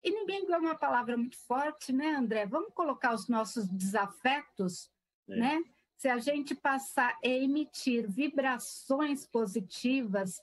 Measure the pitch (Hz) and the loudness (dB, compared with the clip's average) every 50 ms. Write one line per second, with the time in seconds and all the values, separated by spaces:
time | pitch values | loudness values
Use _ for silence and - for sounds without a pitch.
0 | - - 392 440 415 359 392 403 392 359 349 339 320 330 320 320 - 277 262 240 | 0 0 0 0 -2 -4 -4 -4 0 0 0 2 2 0 0 0 0 2 2 2
1 | 233 226 240 240 233 247 - - - - 247 262 285 302 302 - - - 254 262 | 0 0 0 0 -2 -2 -4 -14 -6 -2 -2 0 0 -2 -4 -6 -4 -2 0 2
2 | 294 311 311 277 247 208 220 214 208 196 226 320 381 453 - - 359 294 254 - | 2 2 2 2 0 2 2 0 0 0 -2 -2 -2 -4 -2 -2 0 0 0 2
3 | - 247 233 214 - - 240 220 220 - - 240 208 185 185 190 185 196 196 220 | 2 0 0 0 0 0 2 2 2 0 -2 -4 -2 -2 -2 -2 -2 0 2 0
4 | 202 202 - - - 254 269 294 285 _ _ - 190 180 180 - - - _ _ | 0 0 -4 -2 0 0 0 0 -2 _ _ -2 -2 -2 -2 -6 -14 -18 _ _
5 | _ _ _ _ _ - 196 226 233 269 302 320 339 - _ _ _ _ _ _ | _ _ _ _ _ -6 -2 0 2 2 2 2 0 -2 _ _ _ _ _ _
6 | - 262 247 240 226 277 294 294 285 285 294 - - 285 269 262 - - - - | 0 0 0 2 0 0 0 0 0 -2 -6 -2 0 0 0 0 -2 -2 0 2
7 | 247 247 - - - 240 254 254 269 269 277 302 302 - - - - 262 240 233 | 2 2 0 0 0 0 2 2 2 2 2 0 0 -2 -6 -4 0 2 2 2
8 | 220 208 190 247 285 302 320 285 262 262 254 220 - - - - - - 269 277 | 0 -2 -2 0 0 0 2 2 0 0 0 -2 -6 -10 -12 -14 -2 0 0 2
9 | 302 294 285 269 - - - 233 226 196 185 226 185 175 - - - 247 262 269 | 2 0 0 -4 -6 -4 0 0 0 0 -2 -4 -6 -6 -12 -4 0 0 2 2
10 | 247 208 190 202 196 190 - - | 0 0 0 0 -2 -2 -6 -10